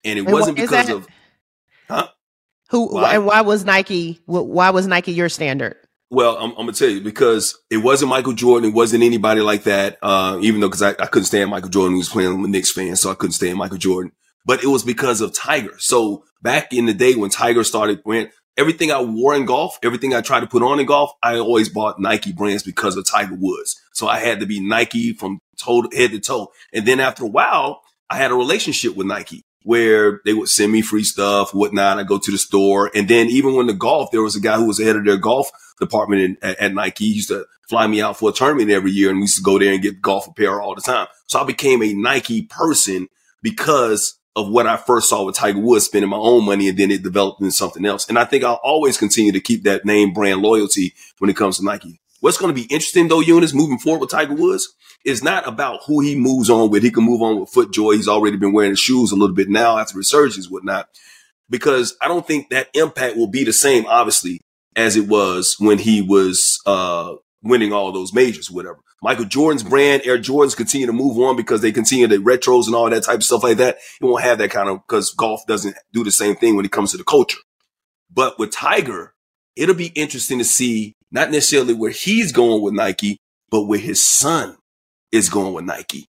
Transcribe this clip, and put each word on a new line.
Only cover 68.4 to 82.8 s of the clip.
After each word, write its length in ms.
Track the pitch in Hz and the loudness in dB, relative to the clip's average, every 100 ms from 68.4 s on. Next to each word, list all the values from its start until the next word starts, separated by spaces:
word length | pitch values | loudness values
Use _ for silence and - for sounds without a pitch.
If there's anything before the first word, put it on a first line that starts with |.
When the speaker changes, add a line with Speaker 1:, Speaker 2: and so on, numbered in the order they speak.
| - | -12
Speaker 1:
whatever. 300 | 87 90 82 _ _ | -12 -14 -18 _ _
Michael 240 | 107 117 107 | -4 -4 -4
Jordan's 380 | 135 156 143 | 0 2 0
brand, 400 | 98 139 143 139 127 | 0 2 4 2 2
Air 120 | 123 | -2
Jordans, 380 | 113 143 139 - | 0 2 2 0
continue 320 | 113 139 123 | -4 -2 -2
to 60 | |
move 260 | 117 139 113 | 0 -2 2
on 160 | 131 127 | 0 0
because 240 | 107 110 | -2 0
they 140 | 113 | 0
continue 340 | 113 110 131 117 | 0 0 2 4
the 100 | 101 | 4
retros 480 | 104 127 131 123 110 | 4 2 4 2 4
and 60 | 117 | 0
all 140 | 117 | 0
that 140 | 113 | 0
type 140 | 104 117 | 0 -2
of 60 | - | 0
stuff 180 | 117 | 0
like 140 | 123 110 | 2 2
that. 180 | 127 - - - | 2 0 -16 -4
It 60 | 127 | 0
won't 180 | 120 | 0
have 140 | 123 110 | 0 0
that 120 | 101 | 0
kind 180 | 107 98 | -2 -4
of, 100 | 95 - | -6 -4
'cause 240 | 110 98 | -2 -2
golf 300 | - 113 107 - | -2 -4 -4 -4
doesn't 300 | 104 101 - _ | -4 -4 -10 _
do 140 | 117 107 | -6 -2
the 60 | |
same 260 | - 104 95 | 0 0 2
thing 180 | 117 104 | 2 2
when 80 | |
it 80 | 101 | 0
comes 200 | - 101 | -2 -4
to 60 | - | -4
the 60 | |
culture. 360 | - 147 - - _ _ _ _ _ _ _ | 2 2 2 -4 _ _ _ _ _ _ _
But 300 | 127 127 - | -2 -2 -2
with 120 | 107 | -6
Tiger, 640 | - 143 208 139 95 82 _ _ _ _ - | -4 -2 -2 -2 -10 -14 _ _ _ _ -2
it'll 180 | 160 175 | 0 0
be 120 | 170 | -2
interesting 500 | 147 147 127 - 127 | -6 -6 -6 -6 -4
to 80 | 113 | -2
see 480 | - 123 113 107 _ _ | 0 0 -2 -6 _ _
not 180 | 123 160 | -6 -2
necessarily 420 | 147 139 143 123 | -2 2 2 2
where 180 | 113 110 | -2 -4
he's 420 | - 185 226 196 | -4 -2 0 2
going 280 | 123 120 107 | 2 4 2
with 120 | 104 | 0
Nike, 440 | 101 | -2